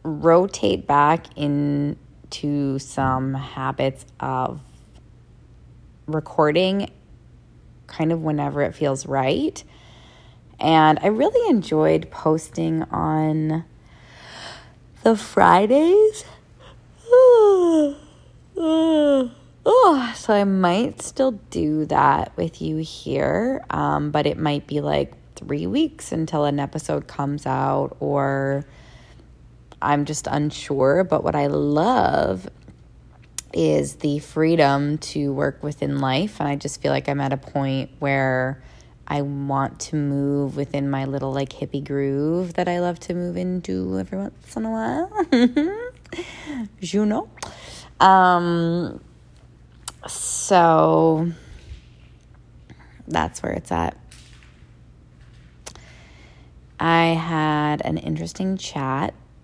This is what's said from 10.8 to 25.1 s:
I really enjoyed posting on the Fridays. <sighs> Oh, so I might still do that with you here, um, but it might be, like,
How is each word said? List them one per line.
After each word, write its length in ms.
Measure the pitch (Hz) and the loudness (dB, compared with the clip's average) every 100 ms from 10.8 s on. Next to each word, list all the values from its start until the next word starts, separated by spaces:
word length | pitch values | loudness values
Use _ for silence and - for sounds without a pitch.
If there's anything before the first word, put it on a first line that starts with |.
| 156 151 | 6 6
I 60 | 196 | 2
really 420 | 220 311 494 466 | 2 2 2 2
enjoyed 600 | 247 165 156 156 160 165 | 2 2 0 2 2 -2
posting 760 | - 160 160 - - 165 160 | -4 0 0 -2 -6 -2 -2
on 840 | - - 156 156 156 156 156 156 165 - - - - - - - - - - - - - | -4 -4 -2 0 0 0 -2 -4 -6 -18 -20 -20 -20 -20 -20 -18 -18 -20 -20 -20 -20 -2
the 120 | 226 220 | 2 2
Fridays. 1080 | - - 214 175 208 269 330 392 427 427 - - _ - - - - - 453 | 0 2 6 6 4 4 4 4 4 0 -14 -20 _ -20 -20 -20 -20 -12 4
<sighs> 840 | 494 508 480 415 392 349 320 294 285 - - - - - - 320 320 320 311 294 277 254 - - - | 8 10 10 8 6 4 4 2 -2 -16 -20 -20 -20 -14 -4 0 2 2 4 4 2 0 -6 -20 -4
Oh, 500 | - 466 453 294 240 233 | 4 6 6 4 0 -6
so 180 | - | 0
I 100 | 208 | 2
might 600 | 202 190 180 180 247 - | 2 2 2 2 0 -4
still 300 | - - 262 214 - | -10 -2 0 -2 -8
do 340 | 170 151 156 156 | -4 -2 -2 0
that 500 | 151 139 147 - - | 2 4 2 -2 -4
with 260 | 170 - | -6 -6
you 160 | 160 156 | -6 -6
here, 880 | 160 - 147 139 139 165 233 269 - | -6 -10 -6 -2 0 0 -2 -4 -6
um, 400 | - 147 147 147 | -4 -2 -2 -2
but 160 | 151 147 | -2 -2
it 120 | 151 | -2
might 280 | 151 147 - | -2 -4 -4
be, 160 | 147 | -6
like, 320 | 147 147 143 | -2 -2 -2